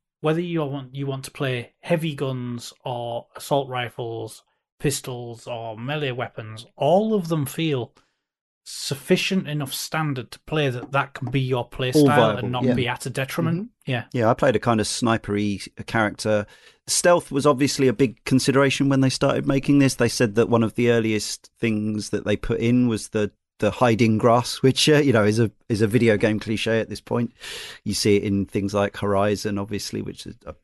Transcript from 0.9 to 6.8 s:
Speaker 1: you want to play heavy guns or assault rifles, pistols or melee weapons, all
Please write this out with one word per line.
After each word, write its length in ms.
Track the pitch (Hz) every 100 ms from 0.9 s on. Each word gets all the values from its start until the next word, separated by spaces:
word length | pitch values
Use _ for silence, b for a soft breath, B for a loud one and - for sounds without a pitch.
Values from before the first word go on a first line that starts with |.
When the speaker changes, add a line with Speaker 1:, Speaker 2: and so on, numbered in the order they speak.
| 139
Speaker 1:
you 100 | 139
want 180 | 131 -
to 60 |
play 420 | - 135 123 - _
heavy 340 | - 175 165 139
guns 580 | 135 127 123 120 - -
or 440 | 139 123 120 117 - -
assault 340 | - 143 131
rifles, 720 | 127 120 - 117 113 113 - _ _ _ _
pistols 680 | 147 139 - 123 120 113 123
or 320 | 117 113 110
melee 340 | 123 151 139
weapons, 540 | 123 117 - 110 110 -
all 380 | -